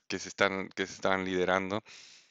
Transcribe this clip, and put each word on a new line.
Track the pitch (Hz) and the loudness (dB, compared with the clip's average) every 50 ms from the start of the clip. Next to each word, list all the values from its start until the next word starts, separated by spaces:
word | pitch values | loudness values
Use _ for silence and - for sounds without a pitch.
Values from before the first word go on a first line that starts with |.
| - | -10
que | - - 92 | -8 -8 -6
se | - 95 | -6 -6
están, | - - 101 98 95 95 95 - | -2 2 2 2 2 0 -6 -6
que | - - 95 | -4 -4 -4
se | 92 - | -4 -4
estaban | - - 101 95 95 95 | -2 0 0 2 0 0
liderando, | 92 92 90 90 87 90 95 95 92 98 110 - - - - - - - - - _ | 0 0 2 2 4 2 2 2 0 -4 -6 -6 -8 -18 -20 -20 -20 -20 -20 -20 _